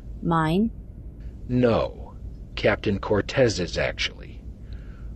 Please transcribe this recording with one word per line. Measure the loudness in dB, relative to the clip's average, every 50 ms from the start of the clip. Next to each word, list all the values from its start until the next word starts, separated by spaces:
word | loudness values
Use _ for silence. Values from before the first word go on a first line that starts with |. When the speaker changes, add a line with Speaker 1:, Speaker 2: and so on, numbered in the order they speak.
| -12 -12 -10 -4
Speaker 1:
Mine? | 0 2 2 4 4 4 4 4 2 2 0 -4 -12 -12 -12 -12 -12 -12 -12 -12 -12 -12 -12 -10 -6 0
Speaker 2:
No, | 4 6 6 8 6 6 4 0 -2 -8 -12 -12 -12 -12 -10 -10 -10 -10 -12 -10 -6
Captain | 2 4 4 4 4 2 0 0 0
Cortez's, | 2 2 2 2 2 2 4 4 6 6 6 2 -2 -2 0 0
actually, | 0 0 0 -2 -4 -4 -4 -8 -14 -14 -14 -14 -12 -14 -14 -14 -12 -12 -12 -12 -12 -12 -12 -12 -10 -12 -10